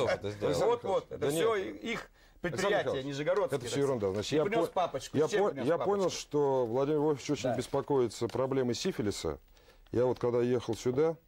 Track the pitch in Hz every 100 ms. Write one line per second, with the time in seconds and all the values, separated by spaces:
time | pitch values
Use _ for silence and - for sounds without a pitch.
0 | 117 101 98 101 104 - 208 240 - 180
1 | - - 123 156 160 214 196 - 226 226
2 | - _ - - 175 139 196 202 139 110
3 | 135 143 151 196 180 143 117 123 139 127
4 | 101 98 101 143 151 226 165 - 170 -
5 | - 135 156 202 196 139 117 170 - 202
6 | 175 - - 147 143 131 120 120 139 151
7 | 151 143 - 147 135 117 - 139 131 139
8 | 120 - 117 117 131 135 123 113 190 -
9 | 107 - 82 71 - - - - - 107
10 | 127 117 120 120 123 123 - 110 185 143
11 | 160 160